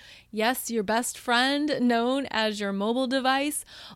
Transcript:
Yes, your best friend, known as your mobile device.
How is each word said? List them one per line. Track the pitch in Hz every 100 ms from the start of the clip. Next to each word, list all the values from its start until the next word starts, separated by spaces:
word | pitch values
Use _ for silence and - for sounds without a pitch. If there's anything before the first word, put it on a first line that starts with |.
| - - -
Yes, | 214 220 254 -
your | 226
best | 196 220 247 -
friend, | - 240 262 285 302 -
known | 240 233 240 269 269
as | 220 220 208
your | 202
mobile | 196 208 240 262
device. | 269 262 269 285 - - - -